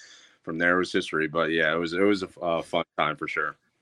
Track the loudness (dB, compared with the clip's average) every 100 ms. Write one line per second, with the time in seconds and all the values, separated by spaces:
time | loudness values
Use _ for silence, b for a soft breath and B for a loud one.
0 | B B B B -8 0 2 2 2 -2
1 | -2 -2 -2 0 0 2 2 0 -2 2
2 | 2 2 -2 -6 -2 -2 -2 -2 -2 -2
3 | -2 -2 -6 -4 -6 -8 _ _